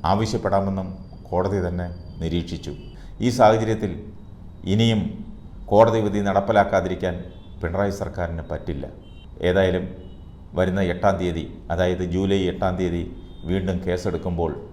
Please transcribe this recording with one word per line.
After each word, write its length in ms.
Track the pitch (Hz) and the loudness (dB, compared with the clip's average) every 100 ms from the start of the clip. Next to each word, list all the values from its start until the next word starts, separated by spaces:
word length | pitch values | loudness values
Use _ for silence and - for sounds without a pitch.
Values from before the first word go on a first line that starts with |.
| 82 | 2
ആവശ്യപ്പെടാമെന്നും 760 | 101 110 104 95 98 98 95 92 - - - - | 2 2 0 2 2 2 -2 -4 -8 -12 -16 -2
കോടതി 300 | 87 92 98 87 | 0 2 0 0
തന്നെ 200 | 90 87 87 - - | -2 -4 -8 -12 -6
നിരീക്ഷിച്ചു." 520 | 82 85 82 - - 71 - - - - | -2 0 -2 -6 -8 -10 -12 -14 -14 0
ഈ 80 | 117 | 0
സാഹചര്യത്തിൽ 640 | 123 107 113 110 110 104 85 - - - - - - 90 | 6 8 8 2 0 -2 -6 -10 -14 -16 -16 -16 -10 0
ഇനിയും 280 | 101 113 110 90 - - - - - - | 4 4 4 0 -6 -12 -14 -14 -14 4
കോടതി 340 | 104 113 151 | 8 8 6
വിധി 200 | 104 101 | 2 0
നടപ്പിലാക്കാതിരിക്കാൻ 960 | 101 98 98 104 98 95 90 90 92 87 - - - - | 2 2 4 4 6 2 0 -2 -2 -4 -10 -16 -18 -6
പിണറായി 280 | 85 90 101 | -4 0 0
സർക്കാരിന് 520 | 98 98 - 85 82 71 | -2 -6 -4 -4 -4 -6
പറ്റില്ല. 340 | 78 - 71 67 - - - - - | -8 -6 -6 -8 -14 -18 -18 -18 -2
ഏതായാലും 440 | 87 92 92 92 92 - - - - - - | 2 4 4 2 -4 -10 -14 -16 -18 -18 -6
വരുന്ന 280 | 85 92 92 | 0 2 2
എട്ടാം 340 | 90 87 101 92 | 0 2 2 2
തീയതി, 280 | 90 82 - - - | -2 -2 -6 -12 -4
അതായത് 320 | 87 90 90 90 90 | 2 2 2 0 0
ജൂലൈ 240 | 98 98 92 | 2 2 0
എട്ടാം 240 | 90 95 92 | 0 -2 0
തീയതി 280 | 92 85 - - - - 80 | 0 -2 -4 -10 -16 -12 -2
വീണ്ടും 280 | 95 92 90 90 | 0 0 -2 -2
കേസെടുക്കുമ്പോൾ 640 | 90 98 85 92 85 82 73 - | -2 -2 -2 -2 -2 -2 -4 -12